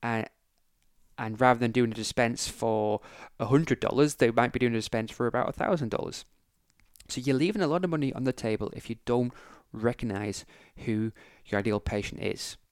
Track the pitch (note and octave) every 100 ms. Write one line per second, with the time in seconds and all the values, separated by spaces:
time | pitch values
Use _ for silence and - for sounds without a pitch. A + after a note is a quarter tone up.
0 | A#2 A2+ A2 _ _ _ _ _ _ _
1 | _ - A2+ G#2+ B2+ A#2+ A#2+ A#2 A#2+ A2
2 | G#2+ - A#2 A#2 - - A2+ A2 G#2+ G#2
3 | - - - - G#2+ C#3 E3 A#2+ - -
4 | D3 - A#2+ A#2 A#2+ B2 B2 A2+ G#2+ A#2
5 | A2+ - A#2+ B2 - - - F3+ C3 -
6 | - - - _ _ _ _ _ _ -
7 | - - B2+ C3 E3 G#3+ E3+ E3+ F#3 D#3+
8 | C#3 - C3 B2+ A2+ G#2+ G#2+ - - A#2
9 | - A#2+ B2 - - - _ - A2+ B2
10 | A#2+ G2 G#2 G2+ - - - - - A2
11 | A2 - - - - G#2 G2+ G#2 - G#2
12 | G2+ - G2+ - - - _